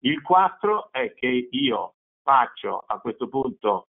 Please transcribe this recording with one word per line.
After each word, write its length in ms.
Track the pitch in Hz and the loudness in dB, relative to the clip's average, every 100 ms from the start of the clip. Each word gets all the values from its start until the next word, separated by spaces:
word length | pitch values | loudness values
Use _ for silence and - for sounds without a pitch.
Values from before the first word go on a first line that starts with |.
Il 180 | 131 151 | -2 -2
quattro 680 | - 185 185 - 208 214 - | 2 4 4 0 0 0 -2
è 220 | 131 117 | -6 -6
che 340 | - 127 127 120 | -4 -2 -2 -2
io 440 | 139 139 107 92 _ _ _ | -4 -2 -2 -6 _ _ _
faccio 560 | - 135 117 - 104 95 | 2 4 4 -4 -6 -6
a 200 | - 104 | -6 -8
questo 300 | - 107 123 | -6 -6 -6
punto 580 | 135 131 98 107 95 - | -4 -4 -2 0 0 -4